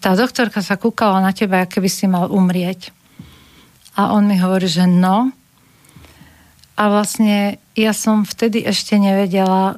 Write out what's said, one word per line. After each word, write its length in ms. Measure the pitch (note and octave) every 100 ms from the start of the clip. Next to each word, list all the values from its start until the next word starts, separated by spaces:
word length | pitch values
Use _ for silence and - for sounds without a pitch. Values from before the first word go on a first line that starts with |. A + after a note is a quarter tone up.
tá 160 | G3 F#3
doktorka 480 | B3+ - A#3+ -
sa 160 | F#3 F#3+
kúkala 400 | A3+ - A3 F#3+
na 160 | F#3+ F#3+
teba, 240 | G#3 F#3
ako 160 | F#3 G#3
keby 120 | F#3
si 160 | - G3
mal 240 | F3+ F3+
umrieť. 640 | G3+ F3+ F3+ F3 F#3 - - _ - - - - - - _ -
A 240 | - G3+ G#3
on 80 |
mi 160 | G#3 G3
hovorí, 240 | F#3 F#3+
že 240 | F3+ E3 F3+
no. 480 | F3+ F3+ G3 B3+ - _ _ _ _ _ - - - - _ _ _ _ -
A 160 | G#3
vlastne 640 | G#3 G#3 - G#3+ G#3 G3+ G3+ _
ja 200 | - A3
som 320 | G#3 - G#3+
vtedy 360 | G#3 - A#3 A3
ešte 360 | - G3 - G#3
nevedela, 800 | G3 G3 G3+ F#3+ F#3+ F#3+ F#3+